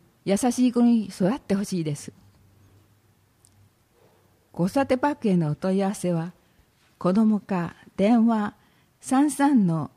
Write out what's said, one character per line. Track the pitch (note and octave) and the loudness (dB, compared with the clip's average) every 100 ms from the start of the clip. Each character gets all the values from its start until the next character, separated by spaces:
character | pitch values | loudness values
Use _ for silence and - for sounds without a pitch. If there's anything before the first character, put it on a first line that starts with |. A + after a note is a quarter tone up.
| _ _ | _ _
優 | E3+ G3 | -2 0
し | B3 A#3+ B3 | 0 0 0
い | |
子 | A#3+ | 2
に | A#3+ A#3 G3 | 2 2 -2
育 | - F#3 | -2 -2
っ | C#4 | -2
て | - | -4
ほ | G3 | -4
し | G3+ F#3 | -4 -6
い | |
で | D3+ C#3+ | -6 -8
す。 | - - _ _ _ _ _ _ _ _ _ _ _ _ _ _ _ _ _ _ _ _ _ _ _ | -12 -20 _ _ _ _ _ _ _ _ _ _ _ _ _ _ _ _ _ _ _ _ _ _ _
子 | - F#3 | -6 -2
育 | C#4 C4+ | -2 0
て | B3+ | 0
パ | D4 | -2
ー | D4 | -2
ク | G#3+ | 0
へ | F3+ | 0
の | D3+ | 0
お | D3 | -2
問 | F#3+ F#3+ | -2 -2
い | |
合 | G3 | -2
わ | |
せ | G3+ F3+ | -4 -4
は、 | E3+ E3+ - _ _ _ _ _ _ | -4 -6 -12 _ _ _ _ _ _
子 | F3 | 0
ど | F#3+ | 2
も | A3 G#3 | 2 0
課 | - F#3 E3+ - - - | -2 -6 -6 -12 -14 -2
電 | G3+ A#3+ A3+ | 2 4 4
話 | A3 G#3 - _ _ _ _ | 0 -4 -10 _ _ _ _
三 | - C4 D4 | -2 0 2
三 | C#4 C#4 C4 F3+ | 2 2 4 4
の | D#3+ - | 0 -4